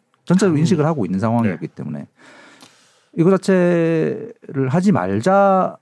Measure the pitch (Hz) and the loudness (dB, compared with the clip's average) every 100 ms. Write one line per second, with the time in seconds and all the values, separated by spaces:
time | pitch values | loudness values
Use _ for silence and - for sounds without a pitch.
0 | _ _ - 180 202 147 160 170 147 156 | _ _ -2 2 2 2 0 0 0 -2
1 | 92 95 113 117 110 80 80 - 73 73 | -4 -2 -2 0 -2 -4 -10 -12 -12 -12
2 | 69 _ - - - - - _ _ _ | -14 _ -20 -20 -20 -20 -20 _ _ _
3 | _ - 165 190 - 185 175 170 165 165 | _ -2 2 2 2 2 2 2 0 0
4 | 156 - 240 - - 135 131 160 190 135 | -2 -4 -10 -18 -10 -4 0 0 2 0
5 | 92 101 185 196 202 190 82 - | 0 -2 2 2 4 2 -2 -6